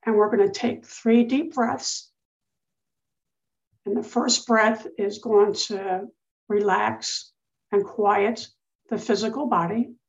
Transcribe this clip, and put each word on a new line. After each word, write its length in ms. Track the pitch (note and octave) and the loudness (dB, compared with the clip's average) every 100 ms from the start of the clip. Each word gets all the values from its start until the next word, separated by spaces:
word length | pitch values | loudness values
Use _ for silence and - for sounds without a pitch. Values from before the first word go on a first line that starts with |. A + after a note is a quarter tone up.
And 120 | - G#3+ | 0 2
we're 140 | G#3 | 2
gonna 200 | G3 G3 | 4 2
take 360 | - A#3+ - - | 0 -4 -6 -12
three 380 | - A3+ A#3 | -6 4 4
deep 300 | A#3 C4 E4 | 4 0 -2
breaths. 560 | C#4+ A#3 - - - - _ _ _ _ _ _ _ _ _ _ _ _ _ _ _ _ _ | -4 -4 -2 -6 -10 -14 _ _ _ _ _ _ _ _ _ _ _ _ _ _ _ _ _
And 120 | - A3+ | -4 -4
the 60 | |
first 440 | - A#3+ B3+ - - | -2 -2 0 -2 2
breath 400 | A3+ A3 A3+ - - | 2 4 0 -8 -6
is 220 | G3+ G#3 | -6 -4
going 340 | A#3+ G#3 G#3 | 2 4 4
to 540 | - - G3+ G3 F#3 G#3+ _ _ _ _ | 2 -6 -6 -4 -6 -6 _ _ _ _
relax 840 | G#3 G3+ F#3 G#2 - - - - _ _ _ _ | 0 2 0 0 -4 -8 -8 -12 _ _ _ _
and 120 | G3+ | -2
quiet 640 | G3 - G3+ G#3 G3+ A#3 - _ _ _ _ | -2 0 0 2 0 -2 -10 _ _ _ _
the 100 | A3 | -8
physical 480 | - G3+ A3 A#3+ D4 | -2 -2 0 -4 -2
body. 460 | G3 E3+ A3 B3 - | 0 0 -2 -4 -6